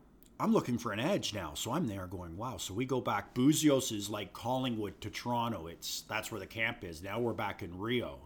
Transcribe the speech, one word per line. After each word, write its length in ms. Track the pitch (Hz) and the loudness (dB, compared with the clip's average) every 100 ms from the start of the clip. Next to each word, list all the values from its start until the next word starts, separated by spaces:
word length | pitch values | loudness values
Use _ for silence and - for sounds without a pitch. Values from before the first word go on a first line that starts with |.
| - - - - | -20 -20 -14 -2
I'm 140 | 175 | 4
looking 240 | 202 - 117 | 4 4 0
for 140 | 113 | 0
an 80 | 101 | -2
edge 340 | 143 104 - | 0 0 0
now, 200 | 104 78 78 | -4 -4 -4
so 160 | 110 | -2
I'm 160 | 147 131 | 0 0
there 180 | 98 90 | -4 -6
going, 320 | 92 87 85 | -8 -8 -6
"Wow." 200 | 123 92 | -6 -6
So 160 | - 98 | -6 -4
we 100 | 131 | 0
go 160 | 127 | 0
back. 320 | 120 104 - | 0 -2 0
Buzios 580 | 123 135 147 151 135 127 | 6 8 8 8 6 4
is 160 | 107 101 | -2 -2
like 240 | 104 98 | -4 -6
Collingwood 640 | - 117 131 127 110 101 - | -6 -2 0 0 -2 -2 -4
to 80 | 104 | -8
Toronto. 560 | - 120 120 117 98 80 | -6 -2 0 0 -2 -6
It's, 340 | 85 - - | -10 -8 -8
that's 280 | - 107 - | -2 -2 -2
where 80 | 107 | -6
the 60 | 92 | -6
camp 380 | 113 113 117 | -2 -2 -2
is. 180 | 90 80 | -8 -8
Now 180 | 95 110 | -4 0
we're 140 | 120 | 0
back 300 | 110 101 - | 0 -4 -4
in 160 | - 90 | -8 -6
Rio. 400 | 110 123 82 71 | 0 0 0 -6